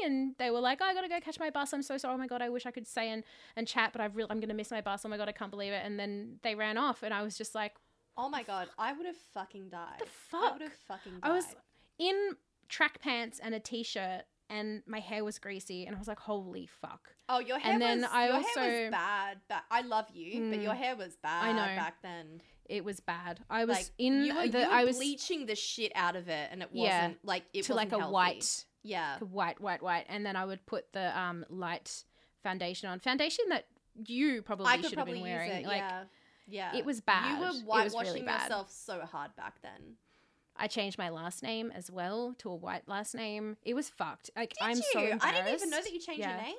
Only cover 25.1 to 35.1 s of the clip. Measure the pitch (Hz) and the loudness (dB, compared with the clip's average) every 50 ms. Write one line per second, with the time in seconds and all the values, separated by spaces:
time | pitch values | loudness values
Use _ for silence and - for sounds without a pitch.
25.1 | 285 - - - 359 311 262 220 214 202 - - - 240 220 208 - 190 180 175 | 0 -2 -2 -2 -2 -2 -2 -2 -2 -2 -2 -4 -2 -2 -2 0 2 2 2 2
26.1 | 180 180 175 175 160 151 147 - - 185 185 - - 240 226 202 185 175 170 170 | 2 0 -2 -2 -2 -2 -2 -4 -6 -8 -8 -6 -2 2 4 4 4 4 4 2
27.1 | 170 - - 202 185 185 180 - - 196 196 - 240 226 214 190 214 185 165 156 | 0 -2 -2 -2 -2 -2 -2 -4 -4 -2 0 2 2 2 2 2 2 0 2 4
28.1 | 196 185 180 180 - - - - - - - _ _ _ - 214 196 170 160 147 | 6 6 6 6 4 2 -2 -2 -2 -2 -6 _ _ _ -8 -4 -2 -2 -2 -2
29.1 | 135 - 220 185 185 196 180 170 - - 202 196 175 - 170 185 170 170 - - | -2 -4 -6 -4 -2 0 0 0 -2 -4 -4 -4 -4 -2 0 0 0 0 0 -4
30.1 | 190 202 208 202 190 185 190 190 190 190 - - 220 190 - _ - 196 185 175 | -4 -4 -2 -2 -2 -2 -4 -4 -6 -8 -6 -4 -4 -4 -4 _ -4 -2 -2 0
31.1 | - 185 180 175 175 170 160 - 175 185 180 165 175 - - - - - - _ | 0 0 -2 -2 -4 -6 -8 -8 -8 -6 -4 -4 -4 -6 -8 -10 -12 -12 -14 _
32.1 | _ _ _ _ _ _ - 196 185 185 180 175 185 - - 190 180 185 - 262 | _ _ _ _ _ _ -4 -4 -2 -2 -2 -4 -4 -4 -6 -6 -6 -2 0 2
33.1 | 269 285 294 330 320 - 453 370 311 226 - _ _ _ _ _ - 226 220 233 | 2 4 2 2 2 2 2 2 2 0 0 _ _ _ _ _ -16 -14 -8 -4
34.1 | 240 254 294 302 262 220 202 - 208 185 196 240 247 339 339 311 320 302 269 180 | 2 4 4 4 4 2 0 -2 -2 4 6 6 6 6 4 0 0 0 -2 -2